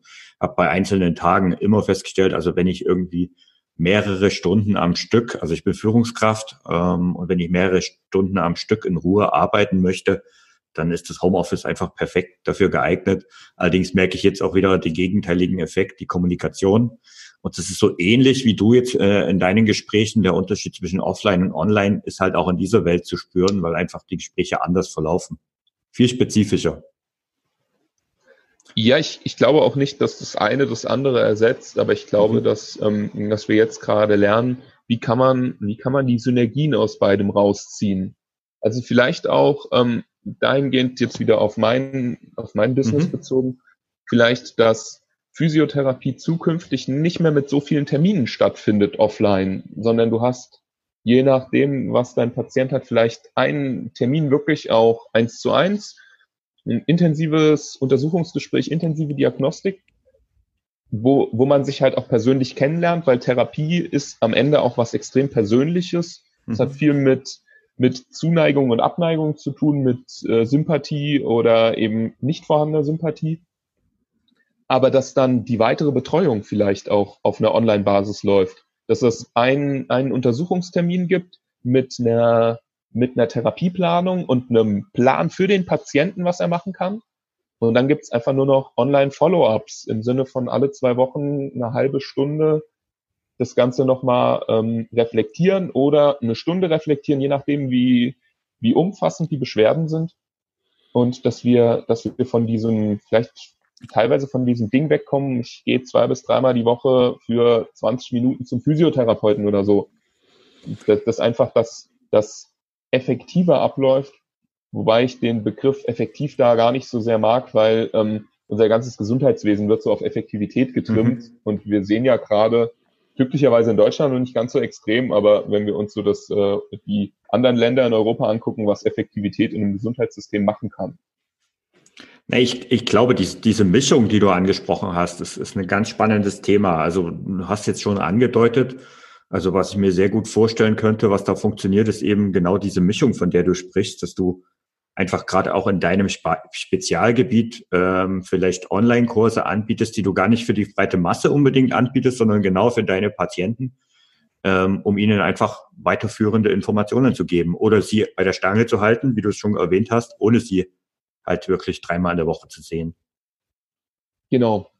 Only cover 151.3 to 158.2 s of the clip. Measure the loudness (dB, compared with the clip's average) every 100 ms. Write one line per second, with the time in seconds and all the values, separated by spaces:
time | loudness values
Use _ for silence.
151.3 | 2 2 2 2 2 0 0 -2 0 2
152.3 | 2 2 2 2 0 0 -2 -2 -4 -6
153.3 | -4 -6 -6 -10 -12 _ _ _ _ _
154.3 | _ 0 2 2 0 -2 0 2 2 0
155.3 | 0 -2 -4 -18 -8 -4 -2 -4 -2 0
156.3 | 2 2 0 0 -2 0 0 0 0 -2
157.3 | -2 -2 0 2 2 2 -2 -2 -2